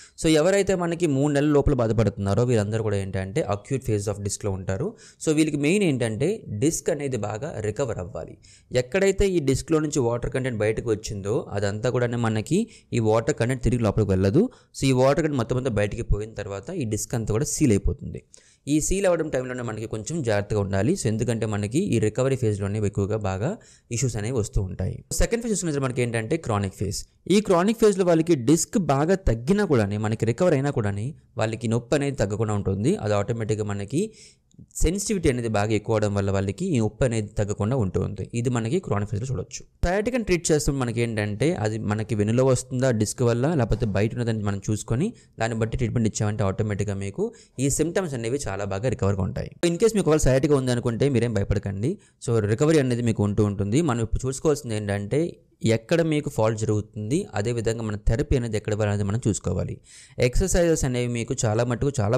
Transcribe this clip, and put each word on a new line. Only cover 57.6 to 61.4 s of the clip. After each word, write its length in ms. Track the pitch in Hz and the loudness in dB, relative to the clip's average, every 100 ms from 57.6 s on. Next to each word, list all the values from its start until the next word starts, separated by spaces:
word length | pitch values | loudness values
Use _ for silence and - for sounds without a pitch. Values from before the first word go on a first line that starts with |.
| 110 117 110 | -2 -2 -4
మన 100 | 104 - | -2 0
థెరపీ 260 | 113 151 139 | 2 2 0
అనేది 200 | 117 104 | 0 -4
ఎక్కడ 140 | - | -2
ఇవ్వాలనేది 300 | 104 107 101 101 | 0 0 0 0
మనం 100 | 110 123 | 0 0
చూసుకోవాలి. 480 | 95 - 90 90 - _ - - - - | 0 -2 -4 -4 -8 _ -20 -12 0 2
ఎక్సర్‌సైజెస్ 580 | - 190 185 170 160 143 | 2 2 4 4 2 0
అనేవి 200 | 123 123 | 0 -2
మీకు 200 | 120 110 131 | -2 -4 -2